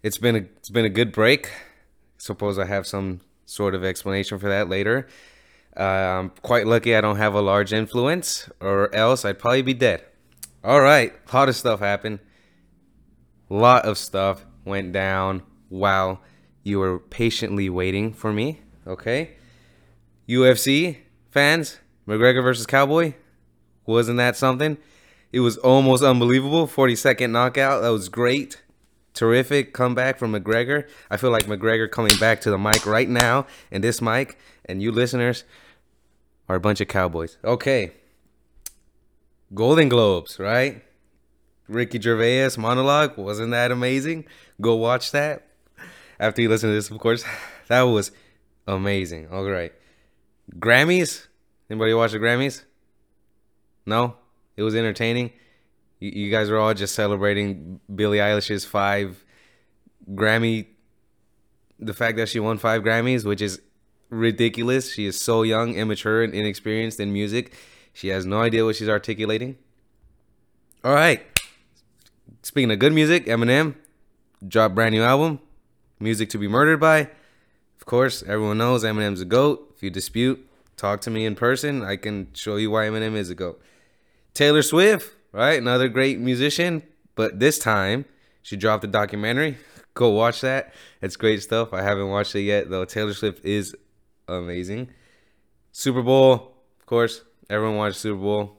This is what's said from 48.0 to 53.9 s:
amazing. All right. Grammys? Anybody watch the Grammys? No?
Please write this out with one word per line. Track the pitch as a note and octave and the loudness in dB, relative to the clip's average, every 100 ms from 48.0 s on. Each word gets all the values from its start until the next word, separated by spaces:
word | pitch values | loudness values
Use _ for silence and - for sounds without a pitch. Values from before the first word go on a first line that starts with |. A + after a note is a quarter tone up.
| G2 _ _ _ _ _ - | 0 _ _ _ _ _ -6
amazing. | F#2+ G2 G2 F2+ E2 D#2 | -4 -2 -2 -4 -10 -12
All | F#2 G2 | -8 -6
right. | F#2+ E2+ _ _ _ _ _ _ _ - E2+ | -6 -6 _ _ _ _ _ _ _ -20 -6
Grammys? | G2+ A#2+ D#3 F3+ E3+ - - _ _ _ _ | 4 4 6 2 0 -6 -16 _ _ _ _
Anybody | A2 A2 | -2 2
watch | A2+ A2+ | 2 2
the | A2 | 0
Grammys? | A2+ A#2+ C3+ B2+ _ _ _ _ _ _ _ _ _ _ _ _ | 0 0 -2 -6 _ _ _ _ _ _ _ _ _ _ _ _
No? | - | -4